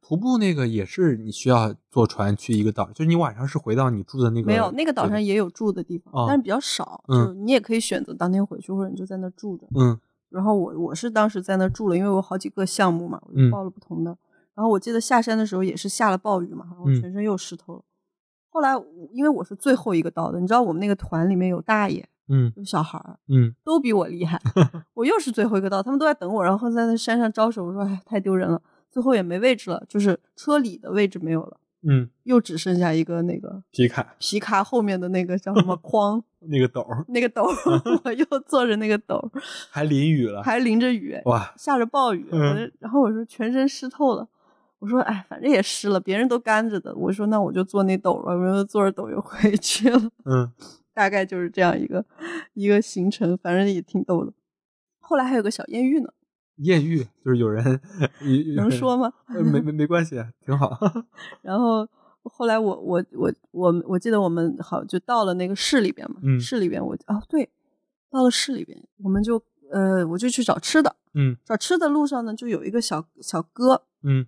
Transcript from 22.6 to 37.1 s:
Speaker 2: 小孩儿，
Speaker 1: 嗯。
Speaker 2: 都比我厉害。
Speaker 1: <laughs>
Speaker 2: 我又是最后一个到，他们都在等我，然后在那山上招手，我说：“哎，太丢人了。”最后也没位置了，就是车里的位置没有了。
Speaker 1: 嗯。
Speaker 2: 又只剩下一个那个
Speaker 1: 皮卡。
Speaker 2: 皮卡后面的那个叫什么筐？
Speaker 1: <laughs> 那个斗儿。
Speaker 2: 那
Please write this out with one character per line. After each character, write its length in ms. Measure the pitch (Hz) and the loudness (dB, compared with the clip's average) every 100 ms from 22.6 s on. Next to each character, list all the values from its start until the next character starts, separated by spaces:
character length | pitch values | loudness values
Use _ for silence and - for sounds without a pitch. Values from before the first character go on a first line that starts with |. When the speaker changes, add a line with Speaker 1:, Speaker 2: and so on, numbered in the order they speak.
Speaker 2:
小 200 | 196 175 | -6 -4
孩 160 | 156 - | -4 -6
儿， 200 | - - - | -16 -20 2
Speaker 1:
嗯。 260 | 135 117 117 | 4 4 0
Speaker 2:
都 160 | - 320 | 0 0
比 100 | 262 | 2
我 120 | 208 175 | 0 0
厉 180 | 170 170 | -4 -4
害。 120 | 170 | -2
Speaker 1:
<laughs> 480 | 220 196 151 170 - | -2 2 2 2 -16
Speaker 2:
我 120 | - 240 | -4 2
又 120 | 440 | 2
是 140 | 294 | 0
最 140 | 233 214 | 0 0
后 100 | 202 | 0
一 40 | |
个 80 | 190 | 0
到， 120 | 196 | -2
他 80 | 196 | 0
们 80 | 277 | 0
都 60 | |
在 80 | 302 | 2
等 180 | 294 175 | 0 -2
我， 140 | 214 | 0
然 120 | 180 196 | 2 2
后 120 | 240 | 0
在 160 | 233 233 | 0 0
那 80 | |
山 240 | 226 - 233 | 0 0 0
上 140 | 226 | 0
招 180 | 214 220 | 2 0
手， 140 | 226 | 0
我 80 | 175 | -6
说 80 | 190 202 | -4 -4
：“哎， 140 | 190 | -4
太 160 | _ 214 | _ -4
丢 160 | 196 185 | 0 0
人 100 | 180 | 2
了。” 100 | 170 _ _ _ | -2 _ _ _
最 80 | - | -2
后 100 | 247 | 2
也 80 | 240 | 2
没 200 | 180 180 | 2 0
位 160 | 240 240 | 2 0
置 140 | - | -2
了， 100 | 170 - | -8 -4
就 100 | 208 | 0
是 180 | 202 175 _ _ | 2 2 _ _
车 220 | - 294 | 0 2
里 200 | 233 180 | 2 -4
的 100 | - | -6
位 160 | 190 202 | 0 0
置 100 | 185 | 0
没 140 | 165 | -4
有 100 | 160 | -4
了。 160 | - - _ _ | -4 -18 _ _
Speaker 1:
嗯。 260 | 165 139 123 _ | 2 2 2 _
Speaker 2:
又 180 | - 247 | 2 4
只 160 | - 165 | 4 -4
剩 220 | 185 180 | 0 2
下 140 | 175 | 2
一 100 | 160 | 2
个 200 | 160 170 | 0 -2
那 140 | 175 175 | -2 -4
个 240 | 202 190 - | -10 -16 -16
Speaker 1:
皮 160 | - 120 | 2 2
卡。 260 | - 123 _ | 2 -8 _
Speaker 2:
皮 180 | - 208 | -4 -4
卡 240 | 202 202 | 0 -2
后 180 | 202 247 | 0 0
面 200 | 208 190 | 0 -2
的 80 | 180 | -2
那 160 | 185 | -2
个 120 | 175 180 | -2 -4
叫 160 | 190 208 | 0 2
什 80 | 180 | 2
么 80 | 175 | 0
筐？ 440 | - 214 202 220 - | 0 0 2 0 -6
Speaker 1:
<laughs> 160 | _ 165 | _ -4
那 140 | 143 | 2
个 80 | 127 | 2
斗 120 | 127 | 0
儿。 220 | 117 117 | -6 -6
Speaker 2:
那 120 | 160 | -4